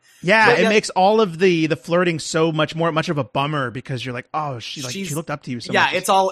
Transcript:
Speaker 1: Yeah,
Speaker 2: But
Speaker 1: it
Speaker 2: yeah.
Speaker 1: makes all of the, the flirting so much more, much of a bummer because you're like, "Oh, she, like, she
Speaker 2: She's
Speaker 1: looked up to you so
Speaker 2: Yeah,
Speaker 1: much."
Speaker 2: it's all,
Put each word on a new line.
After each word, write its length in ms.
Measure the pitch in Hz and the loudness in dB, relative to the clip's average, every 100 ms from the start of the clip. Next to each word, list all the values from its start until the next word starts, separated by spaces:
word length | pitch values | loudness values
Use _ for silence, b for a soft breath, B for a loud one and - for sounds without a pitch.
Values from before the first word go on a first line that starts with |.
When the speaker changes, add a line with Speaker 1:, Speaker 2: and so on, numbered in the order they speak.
| b b | b b
Speaker 1:
Yeah, 240 | 165 220 214 | 0 4 6
Speaker 2:
But 140 | - | 4
Speaker 1:
it 20 | |
Speaker 2:
yeah. 60 | 214 | 4
Speaker 1:
makes 220 | 208 - | 2 0
all 300 | 185 190 220 | 2 4 4
of 200 | 208 165 | 2 2
the, 260 | 190 170 156 | 2 4 0
the 80 | |
flirting 460 | 151 - 170 180 160 | -2 0 0 0 -2
so 320 | - 165 165 | -2 0 0
much 240 | 156 151 160 | 0 -2 -2
more, 160 | 165 | -2
much 160 | 156 160 | 0 -2
of 100 | 147 | -4
a 60 | |
bummer 480 | 123 143 143 151 123 | -2 -2 -2 -2 -4
because 340 | 123 - 127 123 | -6 -8 -8 -8
you're 80 | |
like, 140 | 123 - | -10 -8
"Oh, 280 | 156 147 120 | -6 -6 -8
she, 200 | - - | -10 -10
like, 120 | 127 | -10
she 100 | 190 | -8
Speaker 2:
She's 140 | 185 143 | -6 -8
Speaker 1:
looked 120 | 160 | -8
up 100 | 147 | -10
to 80 | - | -8
you 80 | 120 | -10
so 140 | - | -2
Speaker 2:
Yeah, 140 | 185 151 | 0 0
Speaker 1:
much." 80 | |
Speaker 2:
it's 140 | 175 196 | 0 2
all, 220 | 190 190 | 2 2